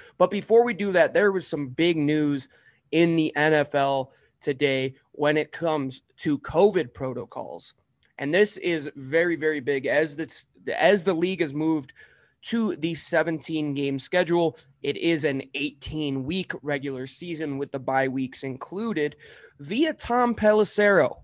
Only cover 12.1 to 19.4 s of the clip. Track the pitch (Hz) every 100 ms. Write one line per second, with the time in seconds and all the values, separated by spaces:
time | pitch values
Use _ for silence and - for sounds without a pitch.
12.1 | _ _ _ - 233 214 - 165 156 -
13.1 | 165 160 156 - 156 147 143 139 139 -
14.1 | 180 165 170 165 - _ _ 143 - 165
15.1 | 160 147 135 - 143 147 - - 156 143
16.1 | 135 131 185 175 - 143 143 139 127 135
17.1 | - 175 156 151 139 143 139 131 135 135
18.1 | 131 131 - 135 123 - 190 226 156 147
19.1 | - - -